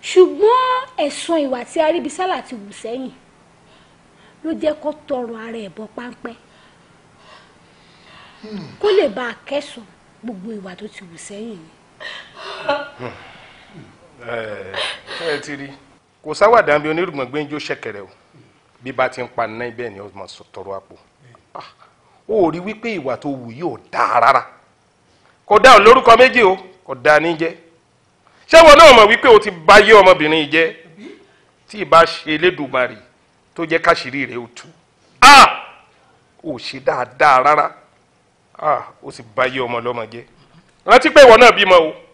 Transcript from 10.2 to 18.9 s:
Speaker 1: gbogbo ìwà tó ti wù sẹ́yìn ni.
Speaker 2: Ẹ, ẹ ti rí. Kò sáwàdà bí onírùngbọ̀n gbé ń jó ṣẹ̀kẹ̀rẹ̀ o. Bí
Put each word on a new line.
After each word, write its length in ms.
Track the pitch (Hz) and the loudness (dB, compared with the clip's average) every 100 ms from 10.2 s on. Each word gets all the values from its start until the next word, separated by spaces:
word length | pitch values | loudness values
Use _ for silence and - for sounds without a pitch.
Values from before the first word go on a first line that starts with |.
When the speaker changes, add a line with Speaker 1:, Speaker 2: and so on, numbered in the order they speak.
Speaker 1:
gbogbo 280 | 220 196 196 | -18 -16 -16
ìwà 220 | 214 190 180 | -16 -18 -20
tó 120 | 208 | -20
ti 140 | - | -20
wù 140 | 180 165 | -20 -20
sẹ́yìn 400 | - 202 233 196 | -20 -18 -18 -18
ni. 100 | 160 _ _ _ - - - - - - - 285 285 - 123 - - - - _ _ - - _ _ _ 117 | -20 _ _ _ -20 -20 -20 -20 -20 -14 -10 -10 -10 -16 -18 -18 -20 -20 -20 _ _ -20 -20 _ _ _ -14
Speaker 2:
Ẹ, 460 | 117 110 101 95 98 - - - - 165 | -12 -12 -14 -14 -12 -12 -14 -18 -14 -10
ẹ 40 | 147 | -10
ti 140 | 143 143 | -10 -16
rí. 120 | 139 139 _ _ _ _ | -18 -20 _ _ _ _
Kò 80 | 151 | -14
sáwàdà 460 | 147 202 233 156 147 | 0 2 2 2 -2
bí 100 | 151 | -2
onírùngbọ̀n 400 | 160 180 147 127 | -6 -6 -8 -10
gbé 140 | 143 | -10
ń 60 | 147 | -10
jó 80 | 147 | -12
ṣẹ̀kẹ̀rẹ̀ 420 | - 139 120 101 | -12 -12 -12 -16
o. 60 | 95 _ _ _ _ _ _ _ | -18 _ _ _ _ _ _ _
Bí 100 | 123 | -16